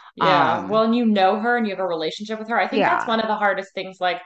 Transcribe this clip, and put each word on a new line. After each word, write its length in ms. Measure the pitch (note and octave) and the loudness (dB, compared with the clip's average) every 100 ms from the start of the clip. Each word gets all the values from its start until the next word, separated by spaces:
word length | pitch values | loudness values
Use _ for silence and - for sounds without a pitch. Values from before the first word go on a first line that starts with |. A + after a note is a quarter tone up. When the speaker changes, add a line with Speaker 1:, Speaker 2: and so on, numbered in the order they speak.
| - - | -16 -2
Speaker 1:
Yeah. 440 | E3 F3+ D#3 - | 2 4 2 0
Speaker 2:
Um, 80 | F#3+ | 0
Speaker 1:
Well, 160 | A3 | 0
and 120 | A3+ A#3 | 2 2
you 100 | A3+ | 2
know 340 | G3+ F#3 G#3+ | 4 4 2
her 180 | A#3 A#3+ | 0 0
and 80 | G#3+ | -2
you 60 | |
have 60 | F#3 | -4
a 40 | F#3 | -4
relationship 520 | E3 D#3 - G#3+ A3 | -4 -4 -6 -8 -8
with 100 | G#3+ | -2
her. 100 | A3+ | -2
I 80 | F#3+ | 0
think 180 | G#3+ F#3 | 2 2
that's 200 | - - | 0 0
Speaker 2:
Yeah. 20 | |
Speaker 1:
one 120 | A3+ | -2
of 80 | A3 | -2
the 80 | G#3+ | 0
hardest 380 | G3+ F3+ G3 | 0 -2 -6
things. 240 | - F#3 F#3 | -10 -10 -4
Like, 220 | F3+ F3 | -2 -2